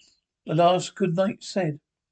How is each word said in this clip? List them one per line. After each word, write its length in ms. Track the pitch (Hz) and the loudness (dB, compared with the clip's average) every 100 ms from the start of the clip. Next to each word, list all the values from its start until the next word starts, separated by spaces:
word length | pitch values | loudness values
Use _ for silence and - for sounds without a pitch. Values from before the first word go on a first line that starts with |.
| _ _ _ _ | _ _ _ _
the 120 | - 160 | -4 2
last 400 | 175 185 - - | 4 2 -2 -4
good 180 | 180 | -2
night 300 | 170 196 - | 0 -2 -4
said, 340 | - 202 160 147 _ _ _ | -6 -4 -4 -4 _ _ _